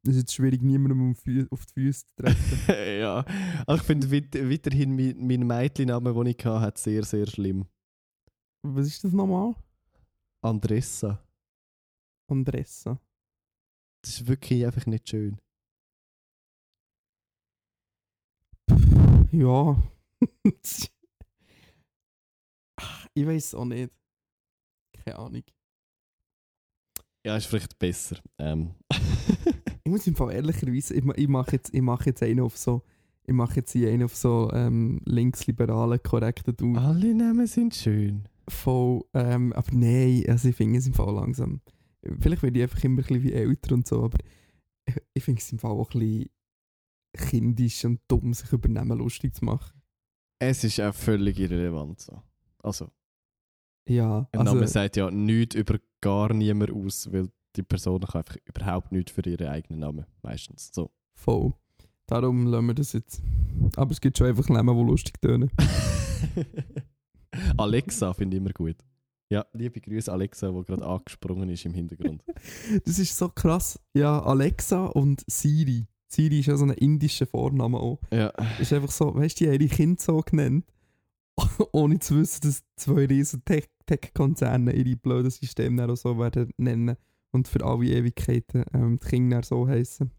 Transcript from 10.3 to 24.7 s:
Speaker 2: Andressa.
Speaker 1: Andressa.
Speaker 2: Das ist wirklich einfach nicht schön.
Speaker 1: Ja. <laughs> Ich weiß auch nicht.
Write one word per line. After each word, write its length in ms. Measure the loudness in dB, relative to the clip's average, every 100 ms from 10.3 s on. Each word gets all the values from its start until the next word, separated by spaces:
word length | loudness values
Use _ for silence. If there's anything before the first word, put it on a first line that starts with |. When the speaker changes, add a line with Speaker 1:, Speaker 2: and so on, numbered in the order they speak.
| _
Speaker 2:
Andressa. 800 | -2 -2 0 -2 -2 -6 -6 -8 _ _ _ _ _ _ _ _ _ _ _
Speaker 1:
Andressa. 680 | -2 -2 -4 -8 -12 -10 -10 _ _ _ _ _ _ _ _ _ _
Speaker 2:
Das 160 | -14 -8
ist 80 | -4
wirklich 380 | -4 0 0 0
einfach 180 | -2 -4
nicht 220 | -6 -6
schön. 300 | -6 -6 -8 _ _ _ _ _ _ _ _ _ _ _ _ _ _ _ _ _ _ _ _ _ _ _ _ _ _ _ _ _ _ _ -6 6 8 10 10 10 10 8
Speaker 1:
Ja. 500 | 6 6 6 4 4 0 _ _ _ -2 _
<laughs> 80 | 0 0 -12 -10 -10 _ _ _ -20 _ _ _ _ _ _ _ _ _ _ _ _ _ _ -16 -16 -16 -8
Ich 120 | -2 0
weiß 300 | -2 -4 -8
auch 80 |
nicht. 260 | -6 -6 -8 _ _ _ _ _ _ _ _